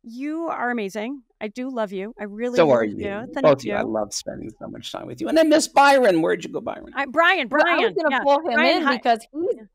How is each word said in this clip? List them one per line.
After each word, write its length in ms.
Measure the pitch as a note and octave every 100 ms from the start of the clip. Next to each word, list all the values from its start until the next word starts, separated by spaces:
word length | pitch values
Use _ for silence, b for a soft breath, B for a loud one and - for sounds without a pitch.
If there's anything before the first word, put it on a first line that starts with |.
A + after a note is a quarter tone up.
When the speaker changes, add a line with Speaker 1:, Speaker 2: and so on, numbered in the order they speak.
| A#3
Speaker 1:
You 420 | A#3 C#4+ D#4+ E4
are 200 | - A#3+
amazing. 520 | A#3+ G3 G#3 A3 C#4 _ _
I 80 | G#3+
do 220 | B3 B3+
love 240 | B3 G#3
you. 200 | G3 G3+ -
I 60 | G#3
really 320 | G#3 B3 A#3+
Speaker 2:
So 100 | D#3
Speaker 1:
love 100 | A#2+
Speaker 2:
are 40 |
Speaker 1:
you. 140 | A2 G2+
Speaker 2:
you. 300 | G2+ G2+ -
Speaker 1:
Thank 100 | D3+
Speaker 2:
Both 160 | D#3 C3+
of 40 |
you. 100 | G#2+ G#2
I 60 |
Speaker 1:
you. 60 | A2
Speaker 2:
love 260 | A2 G#2
spending 360 | - - - - -
so 80 | -
much 240 | - -
time 160 | - -
with 140 | B2+
you. 80 | -
And 100 | D#4+
I 40 |
miss 260 | D#4+ D4+ -
Byron. 520 | - C#4+ C#4 A#3+ E3
Where'd 220 | F3 F3
you 80 | -
go, 80 | -
Byron? 320 | A#3 - -
Speaker 1:
I, 120 | B3 C#4
Brian, 420 | C#4 E4+ F#4+ A#3+
Speaker 3:
Well, 120 | C#4+ E4
I 100 | E4+
was 40 |
Speaker 1:
Brian. 140 | G#4+ F#3
Speaker 3:
gonna 140 | D#4
Speaker 1:
Yeah, 80 | C4
Speaker 3:
pull 160 | C#4 C#4+
him 140 | D#4+ B3
Speaker 1:
Brian, 220 | D#4 F4
Speaker 3:
in 60 |
Speaker 1:
hi. 140 | C#4+ B3+
Speaker 3:
because 280 | B3 A3+ -
he's 240 | D4 F4+ D4
Speaker 1:
Yeah. 80 | G#3